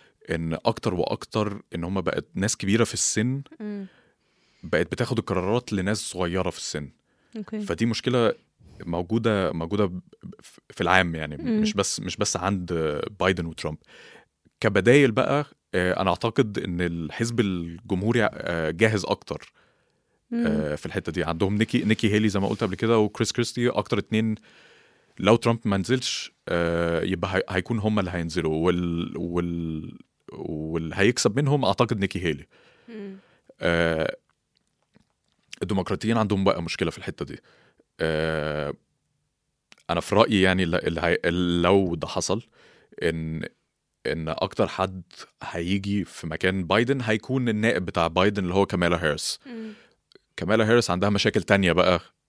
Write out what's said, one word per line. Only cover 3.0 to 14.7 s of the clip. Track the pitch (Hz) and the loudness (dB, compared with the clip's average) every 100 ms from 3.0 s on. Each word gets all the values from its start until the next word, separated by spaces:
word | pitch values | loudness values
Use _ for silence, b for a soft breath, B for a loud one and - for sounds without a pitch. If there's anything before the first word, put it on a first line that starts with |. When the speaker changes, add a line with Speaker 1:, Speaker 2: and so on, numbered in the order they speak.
| - - 117 139 139 - | -2 -2 -2 -4 -8 -12
Speaker 2:
مم. | 208 202 190 _ _ _ _ _ _ _ | -10 -10 -12 _ _ _ _ _ _ _
Speaker 1:
بقت | 80 82 87 | -2 0 0
بتاخد | 92 120 113 | -2 -2 -2
القرارات | - 92 90 117 - | -2 -2 0 -2 -2
لناس | 101 92 107 | -2 -2 -2
صغيرة | - 92 90 92 90 | -4 -4 -2 0 -2
في | - | -4
السن. | - 80 69 - _ _ _ 220 | -8 -8 -10 -16 _ _ _ -14
Speaker 2:
أوكي. | 208 214 | -10 -8
Speaker 1:
فدي | 208 - 113 | -4 -2 0
مشكلة | 113 - 123 113 - _ _ - - 87 | 0 0 2 2 0 _ _ -20 -14 -6
موجودة، | 85 90 113 113 104 90 | -4 0 0 2 2 0
موجودة | 80 82 101 101 | -2 -2 2 0
ب-، | 90 - - | -2 -12 -18
ب-، | - - - - - | -18 -18 -20 -20 -12
في | - | -4
العام | 85 92 90 80 | 2 4 4 -2
يعني، | 76 73 | -6 -6
Speaker 2:
مم. | 254 220 | -2 0
Speaker 1:
مش | 107 | 0
بس، | 101 98 - | 0 -2 -2
مش | 90 - | -6 -4
بس | 104 92 | -2 -2
عند | 92 98 87 85 80 73 - - | 0 -2 -2 -2 -2 -2 -6 0
بايدن | 92 92 82 | 2 2 -2
وترامب. | 80 78 76 _ b b b b _ _ - | -6 -6 -6 _ b b b b _ _ -2
كبدايل | 113 | 2